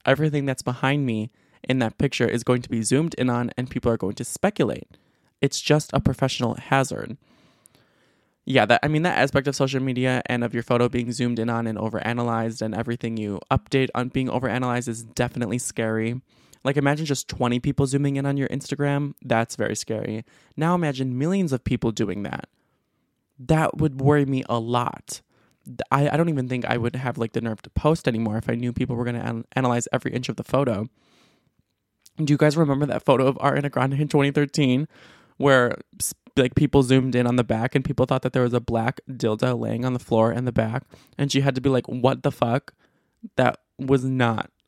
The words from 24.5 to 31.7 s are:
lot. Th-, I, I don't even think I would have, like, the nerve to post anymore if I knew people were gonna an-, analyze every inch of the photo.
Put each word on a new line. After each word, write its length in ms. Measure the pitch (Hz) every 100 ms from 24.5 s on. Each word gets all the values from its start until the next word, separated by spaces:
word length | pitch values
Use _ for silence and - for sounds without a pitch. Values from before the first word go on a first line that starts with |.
| 117
lot. 600 | 113 120 120 - - - _ _ _ _
Th-, 140 | - 123 -
I, 180 | 139 143
I 80 | 147
don't 120 | 170
even 200 | 143 127
think 160 | 127 117
I 120 | 120
would 180 | 117 127
have, 240 | 131 117
like, 140 | 117
the 80 | -
nerve 200 | 117 110
to 80 | -
post 380 | - 151 160 -
anymore 300 | 113 113 107
if 100 | -
I 60 | 120
knew 180 | 123
people 220 | 120 127 117
were 100 | 123
gonna 140 | 120
an-, 260 | 117 117 - -
analyze 320 | 127 120 120
every 200 | 131 -
inch 160 | 120 127
of 80 | 113
the 60 |
photo. 460 | - 131 135 101 113 _ _ _ _ _ _ _ _